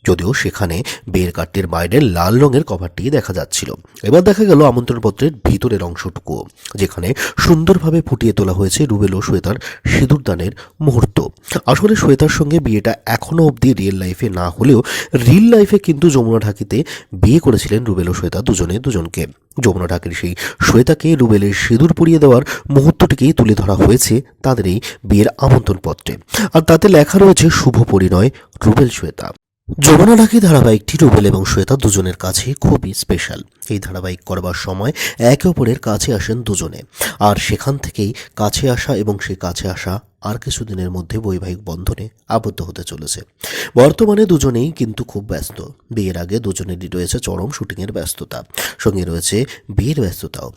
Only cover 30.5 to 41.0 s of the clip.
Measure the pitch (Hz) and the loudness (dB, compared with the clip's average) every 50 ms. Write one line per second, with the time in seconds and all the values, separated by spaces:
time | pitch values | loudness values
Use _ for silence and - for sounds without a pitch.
30.5 | 156 135 117 117 110 107 - - - 151 156 127 104 107 101 101 98 95 95 - | 6 6 6 4 4 2 0 -4 0 4 4 6 6 4 4 2 2 0 -2 -2
31.5 | - 98 95 - 127 139 - 113 98 98 92 92 87 - - 92 92 - - 127 | 0 -2 0 0 0 0 0 0 0 0 -2 -2 -6 -6 -6 -4 -4 -4 -4 -4
32.5 | 143 - - - - - - 92 95 - - - 101 - - - - - - _ | -6 -2 0 0 0 0 -2 -6 -8 -10 -4 -4 -4 -4 -4 -8 -10 -14 -16 _
33.5 | _ _ - - 107 101 - 87 95 92 92 92 92 90 _ - 95 90 90 90 | _ _ -10 -8 -8 -8 -8 -8 -10 -8 -8 -8 -10 -10 _ -8 -8 -6 -6 -6
34.5 | 85 - - - 92 95 101 123 160 - - - - - 117 120 175 - - 185 | -8 -8 -8 -8 -6 -4 -4 -6 -4 -6 -8 -10 -6 0 2 2 2 2 0 -2
35.5 | 165 - 131 110 123 - - 117 104 101 - - 120 98 - - 113 123 117 110 | 0 0 0 -2 -2 -4 -4 -6 -4 -4 -2 -4 -4 -4 -4 -4 -6 -6 -4 -6
36.5 | 101 90 - - - 78 - _ _ - - - - - 208 208 202 - - - | -6 -6 -6 -10 -12 -16 -20 _ _ -8 -8 -8 -4 0 0 0 0 0 -2 -4
37.5 | 107 - - 139 139 139 - - - - 104 101 123 - - - _ - 107 104 | -6 -4 -4 -6 -6 -6 -8 -10 -6 -6 -6 -6 -6 -10 -16 -18 _ -4 -4 -4
38.5 | - - 139 131 123 117 - - 135 98 104 107 101 98 - - 95 - - 87 | -2 -2 -2 -2 -2 -2 -4 -4 -4 -4 -2 -4 -4 -6 -6 -10 -10 -8 -8 -8
39.5 | 90 - - 95 90 - - 95 90 104 _ _ _ _ - 104 107 117 - 135 | -8 -6 -8 -8 -8 -8 -8 -8 -8 -8 _ _ _ _ -10 -10 -10 -8 -8 -10
40.5 | - - 117 110 101 92 90 90 90 90 | -10 -10 -10 -10 -8 -8 -8 -8 -8 -10